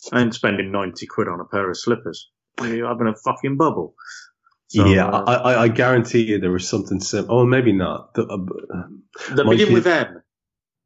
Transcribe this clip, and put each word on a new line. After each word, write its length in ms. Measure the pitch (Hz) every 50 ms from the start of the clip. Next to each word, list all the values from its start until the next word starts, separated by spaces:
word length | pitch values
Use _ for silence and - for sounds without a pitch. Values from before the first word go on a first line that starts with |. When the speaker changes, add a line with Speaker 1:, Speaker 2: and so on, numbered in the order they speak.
| - - -
Speaker 1:
I 80 | 123
ain't 120 | 123 113 104
spending 380 | - - 110 98 98 98 95
ninety 340 | 98 101 98 92 90 - -
quid 200 | - - - 104
on 120 | 90 87 87
a 60 | 87
pair 240 | - - 101 98 92
of 80 | 85
slippers. 520 | - - 117 117 113 - 85 80 - - _ _ _ _ _ _ -
You're 260 | 120 117 113 117 120
having 200 | 117 120 117 117
a 80 | 110 107
fucking 420 | - - 139 123 - - 135 139
bubble." 380 | 139 165 151 113 98 82 73 - _ - - - - - - _ _ _ _ _ _ _
So, 180 | - - 104 101
Speaker 2:
Yeah, 220 | 101 98 95 90
Speaker 1:
uh, 160 | - - - 98
Speaker 2:
I, 80 | 113 123
I, 280 | 123 123 123 127 113 113
I 40 | 117
guarantee 560 | 113 123 123 123 127 123 117 - - 120 113
you 140 | 110 104 98
there 120 | 92 90
was 180 | 90 90 90 -
something 300 | - 104 95 - 98 92
sim-, 260 | 95 - - 104 95
oh, 160 | - 117 123 123
maybe 260 | 123 127 135 123 113 98
not. 400 | 95 90 80 76 - - _ -
The, 100 | - 110
uh, 1120 | - 98 98 92 95 - - - - - 90 87 - - - - _ - - - - 131
Speaker 1:
They 80 | 131 143
Speaker 2:
my 80 | - 120
Speaker 1:
begin 140 | 117 214 202
Speaker 2:
kid 40 | 180
Speaker 1:
with 140 | 180 165
M. 340 | 180 170 151 123 - 90 - _ _ _ _ _ _ _ _ _ _ _ _ _